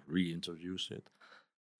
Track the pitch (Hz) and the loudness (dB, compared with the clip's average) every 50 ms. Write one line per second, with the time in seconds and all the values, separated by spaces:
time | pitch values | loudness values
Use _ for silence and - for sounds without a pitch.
0 | - - 78 92 92 85 82 85 - - 85 78 87 90 92 92 - - - - | -4 2 4 6 6 6 4 0 -2 -4 -6 -6 -6 -4 -4 -4 -4 -4 -6 -8
1 | - - _ - - - - - - _ _ _ _ _ _ - | -8 -12 _ -20 -20 -20 -20 -20 -20 _ _ _ _ _ _ -6